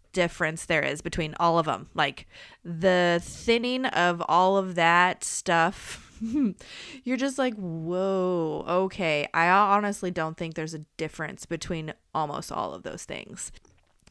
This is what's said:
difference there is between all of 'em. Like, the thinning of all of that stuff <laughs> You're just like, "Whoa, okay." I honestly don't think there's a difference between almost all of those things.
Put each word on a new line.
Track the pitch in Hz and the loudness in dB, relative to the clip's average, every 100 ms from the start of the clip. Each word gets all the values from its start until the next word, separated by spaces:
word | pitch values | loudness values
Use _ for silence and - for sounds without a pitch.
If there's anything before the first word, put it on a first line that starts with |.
| _ | _
difference | 185 170 - 160 165 - | -2 -2 0 -4 -4 -2
there | 160 | 0
is | 135 147 | 0 -4
between | 165 - 156 151 | -6 -4 -4 2
all | 170 165 | 4 4
of | 156 | 2
'em. | 104 - | -2 -4
Like, | 170 151 - - - - - | -2 -2 -2 -18 -20 -20 -18
the | 170 165 185 180 175 170 | -10 0 4 6 4 2
thinning | - - - 233 247 254 262 | -2 -8 0 2 2 -2 -2
of | 151 175 170 - | 2 2 2 2
all | 175 185 196 | 4 6 4
of | 190 | 2
that | 175 165 175 180 - | 2 4 6 4 2
stuff | - - - 170 165 - - - - - | -6 -6 2 4 4 0 -14 -16 -16 -10
<laughs> | 220 277 233 - - - - 269 | -4 0 0 -2 -14 -18 -16 -12
You're | 240 247 | -4 -2
just | 269 262 | -2 0
like, | 254 | -2
"Whoa, | 214 180 160 160 180 190 190 180 175 160 151 - | -2 -6 -6 -4 0 0 2 2 0 0 -4 0
okay." | 180 190 - 165 147 - | 0 0 -2 0 0 0
I | 160 170 | 0 4
honestly | 190 196 202 208 202 180 | 6 6 4 2 -2 -4
don't | 175 160 160 | -4 -4 -4
think | 165 | -8
there's | 160 156 | -6 -8
a | 160 156 - | -8 -14 -8
difference | 156 - 151 - - | -8 -6 -10 -10 -8
between | 165 - 165 156 - _ | -8 -6 -6 -6 -12 _
almost | 156 151 147 - | -4 -4 -4 -6
all | - 90 | -6 -6
of | 71 | -6
those | - - | -10 -12
things. | - - - - - - _ _ _ _ _ | -10 -12 -12 -14 -14 -16 _ _ _ _ _